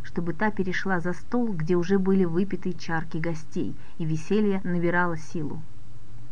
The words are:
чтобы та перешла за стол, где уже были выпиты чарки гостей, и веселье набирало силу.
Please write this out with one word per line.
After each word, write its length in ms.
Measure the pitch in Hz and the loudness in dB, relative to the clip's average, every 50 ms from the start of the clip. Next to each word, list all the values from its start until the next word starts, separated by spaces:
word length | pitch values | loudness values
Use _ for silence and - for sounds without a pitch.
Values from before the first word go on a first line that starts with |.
чтобы 320 | - - - 180 165 170 156 | -2 -2 -2 -2 -2 -2 0
та 160 | 160 214 214 | 0 0 0
перешла 500 | 214 - 185 185 175 - - 190 190 175 | 0 0 0 0 -2 -2 -2 0 0 0
за 140 | 165 180 175 | 0 -2 -2
стол, 400 | - - - - 247 240 226 196 | -2 -2 -2 0 0 0 0 0
где 220 | 160 156 160 180 | 0 2 2 2
уже 240 | 175 170 175 196 196 | 2 4 4 2 4
были 260 | 185 190 196 190 185 | 4 4 4 4 4
выпиты 480 | 170 160 175 202 196 185 175 - 180 175 | 2 2 0 0 0 -2 -2 -2 -2 -2
чарки 440 | - - - 165 160 160 160 - | -2 -2 -2 -2 -2 -2 -2 -2
гостей, 580 | 165 160 170 160 156 - - - 185 147 - - - - - - - | -2 -2 -2 -2 -2 -2 -2 -2 -2 -2 -2 -2 -2 -2 -2 -2 -2
и 60 | 170 | 0
веселье 560 | 156 160 156 - - 190 214 214 202 196 190 196 | 0 0 0 0 2 2 2 4 2 2 0 0
набирало 540 | 180 175 175 170 170 170 175 180 175 165 | 0 0 2 2 2 2 2 2 2 0
силу. 440 | 160 - - - 175 151 139 - 156 - - - - - - - - - - - - - - | 0 -2 -2 -2 -2 -2 -2 -2 -2 -2 -2 -2 -2 -2 -2 -2 -2 -2 -2 -2 -4 -4 -4